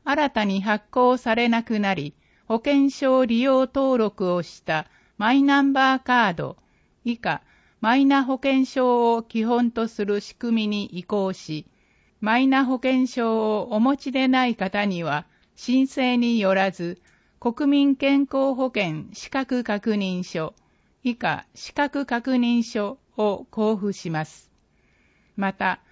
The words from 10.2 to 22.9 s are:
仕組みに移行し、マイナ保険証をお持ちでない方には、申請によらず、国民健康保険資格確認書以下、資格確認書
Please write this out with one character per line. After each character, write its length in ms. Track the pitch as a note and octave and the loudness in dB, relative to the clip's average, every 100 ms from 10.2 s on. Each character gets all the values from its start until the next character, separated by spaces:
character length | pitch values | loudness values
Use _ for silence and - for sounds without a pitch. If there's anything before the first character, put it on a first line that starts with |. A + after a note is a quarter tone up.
仕 140 | - | -6
組 280 | - A#3+ A3+ | -10 -2 -2
み 40 | G#3+ | 0
に 320 | G#3 G3+ F3 | -4 -6 -10
移 60 | |
行 280 | F3 G#3 F#3+ | -6 -4 -2
し、 320 | F#3 - D#3 - _ _ _ _ _ | -6 -10 -12 -12 _ _ _ _ _
マ 200 | G#3 A#3 | -2 2
イ 80 | C4+ | 4
ナ 160 | C4+ | 2
保 160 | C4 B3+ | 2 0
険 240 | C4 C4 B3+ | 0 0 0
証 500 | - A#3 A3 G#3+ G#3+ | -2 -2 0 0 -2
を 120 | - | -2
お 80 | G#3+ | 0
持 180 | A#3+ C#4+ | 2 0
ち 140 | C#4+ | -2
で 160 | C4 C4 | -2 2
な 200 | B3+ B3+ | 2 0
い 100 | A3+ | -2
方 280 | G3 G3+ | -4 -2
に 200 | G3+ F3 | -2 -4
は、 220 | D#3+ D3 - _ _ | -4 -6 -8 _ _
申 320 | - - C4 C4+ | -12 0 2 2
請 300 | - B3+ B3 | 0 0 2
に 240 | A#3+ A#3 | 2 2
よ 120 | G3 | 2
ら 200 | F#3+ G3 | 2 0
ず、 280 | F#3+ F3 F3 _ _ _ _ | -2 -8 -10 _ _ _ _
国 320 | A#3+ A#3 D4 | -6 -2 2
民 260 | C#4+ C#4 C4+ | 4 4 2
健 240 | C#4 C#4 | 2 2
康 340 | C#4+ C4+ C#4 | 2 0 -2
保 180 | B3+ C4 | -2 -4
険 300 | A#3 F#3 D#3 - | -2 -4 -6 -10
資 180 | - - | -16 -8
格 320 | C4+ C4 B3 | -6 -4 -4
確 300 | A#3 G#3 A3+ | -4 -4 -2
認 300 | G#3 F#3+ F3+ | -2 -2 -4
書 320 | F3+ E3+ D#3+ - _ _ _ _ | -6 -8 -8 -10 _ _ _ _
以 120 | B3 A#3 | -6 -4
下、 300 | F3 D3 - | -4 -4 -8
資 200 | - - | -20 -10
格 320 | - C#4+ C#4 C4+ | -4 -2 -4 -4
確 260 | A#3+ A#3 | -4 -2
認 300 | B3+ A#3+ A#3+ | 0 2 0
書 360 | A3+ A3 G3+ | 0 -4 -6